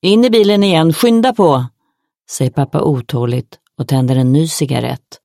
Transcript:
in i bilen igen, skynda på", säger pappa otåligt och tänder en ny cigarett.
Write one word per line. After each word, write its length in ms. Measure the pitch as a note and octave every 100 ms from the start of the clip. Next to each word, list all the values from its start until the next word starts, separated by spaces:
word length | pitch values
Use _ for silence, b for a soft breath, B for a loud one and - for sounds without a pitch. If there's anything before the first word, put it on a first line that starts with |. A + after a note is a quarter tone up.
in 220 | F3+ G#3+
i 60 | B3
bilen 340 | A3+ G3+ G#3
igen, 280 | G3+ E3 E3
skynda 420 | D#3 A#3+ A3+ A#3+
på", 320 | A#3 F3+ C3+ B2 _ _ _ _ _ _
säger 200 | - C3
pappa 320 | C#3 C#3 D3
otåligt 760 | C#3+ C#3 A#2 A#2+ A#2+ B2 - - _ _
och 120 | A#2
tänder 280 | C3+ B2+ C3
en 160 | B2+
ny 160 | C#3 D#3+
cigarett. 720 | - C#3+ B2+ A#2+ C3 _ -